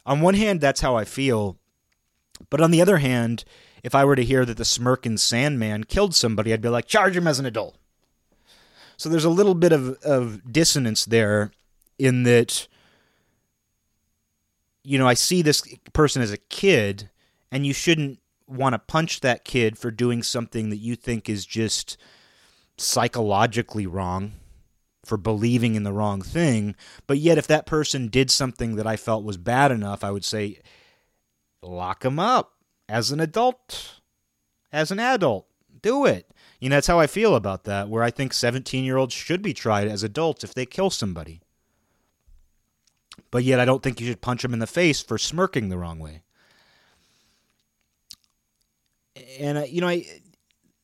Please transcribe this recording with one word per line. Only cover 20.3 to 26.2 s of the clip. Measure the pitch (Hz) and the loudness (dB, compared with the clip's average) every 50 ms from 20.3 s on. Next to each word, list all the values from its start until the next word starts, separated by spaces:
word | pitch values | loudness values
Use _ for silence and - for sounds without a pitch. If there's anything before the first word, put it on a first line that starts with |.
| - 123 117 113 - 117 110 107 | -6 -6 -6 -6 -6 -6 -4 -4
that | 107 | -6
you | 107 110 117 120 | -6 -6 -8 -8
think | - - 127 117 110 - - | -8 -6 -6 -6 -6 -4 -6
is | 107 101 92 | -6 -6 -8
just | - - 110 110 104 - - - - - - _ _ _ _ _ _ _ _ _ _ _ _ _ _ _ | -6 -4 -4 -2 -2 -2 -4 -6 -10 -14 -18 _ _ _ _ _ _ _ _ _ _ _ _ _ _ _
psychologically | - - - - 123 113 120 - 120 110 104 98 98 113 117 104 117 113 - - 107 101 | -8 -6 -2 0 0 0 0 0 -2 0 2 2 2 2 2 2 -2 -4 -4 -6 -8 -6
wrong, | 92 85 98 95 90 90 95 101 104 104 - - - _ _ _ _ _ _ _ _ _ _ - | -6 -6 -6 -4 -4 -4 -6 -6 -8 -12 -16 -20 -20 _ _ _ _ _ _ _ _ _ _ -8
for | - 113 | -6 -6
believing | 104 85 110 110 104 113 117 120 120 117 117 110 | -4 -2 -2 -2 0 0 2 2 2 2 0 0
in | 107 101 | -2 -2
the | 101 98 | -4 -2
wrong | 104 107 104 98 98 | -2 -2 -2 -2 -4